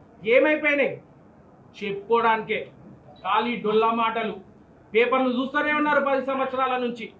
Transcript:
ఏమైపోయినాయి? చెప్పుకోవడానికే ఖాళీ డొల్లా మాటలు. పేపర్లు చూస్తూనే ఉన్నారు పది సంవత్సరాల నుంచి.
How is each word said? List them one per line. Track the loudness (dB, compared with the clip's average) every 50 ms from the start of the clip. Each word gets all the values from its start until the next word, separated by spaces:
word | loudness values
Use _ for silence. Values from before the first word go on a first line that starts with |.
| -20 -20 -20 -10 -2
ఏమైపోయినాయి? | 4 4 6 6 4 2 2 0 0 0 2 0 -2 -2 -8 -14 -20 -20 -20 -20 -20 -20 -20 -20 -20 -20 -20 -20 -20 -16 -10 -8
చెప్పుకోవడానికే | -6 -6 -8 -4 0 0 2 4 2 2 0 -2 -4 -6 -6 -6 -10 -16 -20 -20 -20 -20 -20 -20 -20 -20 -12 -4
ఖాళీ | -2 0 0 0 -2 -4
డొల్లా | -4 -2 0 2 2 2 2
మాటలు. | 2 0 0 -2 -2 -2 -4 -4 -6 -8 -14 -20 -20 -20 -20 -20 -20 -20 -20 -2 2
పేపర్లు | 2 2 4 2 2 2 2 0 -2 -4
చూస్తూనే | -2 -2 -2 0 0 0
ఉన్నారు | 0 2 2 2 2 2
పది | 2 0 0 0
సంవత్సరాల | -2 -2 -2 -2 -4 -2 -2 -2 0 0
నుంచి. | -2 -2 -4 -6 -6 -12 -14 -16